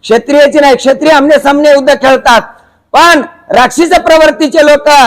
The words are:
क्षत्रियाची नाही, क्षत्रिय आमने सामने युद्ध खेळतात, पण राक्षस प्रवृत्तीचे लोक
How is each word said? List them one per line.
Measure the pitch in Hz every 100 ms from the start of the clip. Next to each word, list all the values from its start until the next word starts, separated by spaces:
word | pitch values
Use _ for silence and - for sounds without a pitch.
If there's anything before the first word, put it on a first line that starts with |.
क्षत्रियाची | - 226 226 285 285 302
नाही, | 285 247
क्षत्रिय | 262 269 302
आमने | 302 277 294
सामने | 285 285 302
युद्ध | 277 269
खेळतात, | 277 262 262 - 233 - - _ _ _
पण | - 339 320 - - -
राक्षस | 214 247 - 330
प्रवृत्तीचे | - 349 320 311 311 302 320 294
लोक | 294 294 285